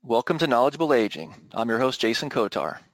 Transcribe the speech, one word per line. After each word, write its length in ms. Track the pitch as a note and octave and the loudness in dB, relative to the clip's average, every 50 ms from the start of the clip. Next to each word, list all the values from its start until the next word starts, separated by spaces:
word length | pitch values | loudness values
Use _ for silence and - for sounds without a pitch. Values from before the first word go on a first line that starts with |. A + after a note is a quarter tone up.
| - B2+ | -2 2
Welcome 280 | A#2 A2+ - - E3+ D#3 | 0 0 2 0 -2 -2
to 100 | E3 D3+ | 0 2
Knowledgeable 440 | B2 A#2 B2+ C#3+ C#3+ D3 E3 D3+ | 4 4 4 2 2 0 0 2
Aging. 440 | C#3+ A#2+ A2 G2+ - D#2 D#2+ - - - - - - | 4 2 2 0 -4 -8 -14 -14 -16 -20 -20 -12 -6
I'm 140 | - A2+ A#2 | -4 -2 -2
your 100 | A2+ A2+ | 0 0
host, 220 | C3 C3 B2+ - | 0 0 0 0
Jason 300 | - A2+ A#2 - - C#3+ | 0 0 0 0 -4 -4
Kotar. 480 | - C3+ A2 G2 - F#2 C#2+ D#2 - - - _ | -2 -2 -2 -2 -2 -4 -4 -4 -6 -10 -18 _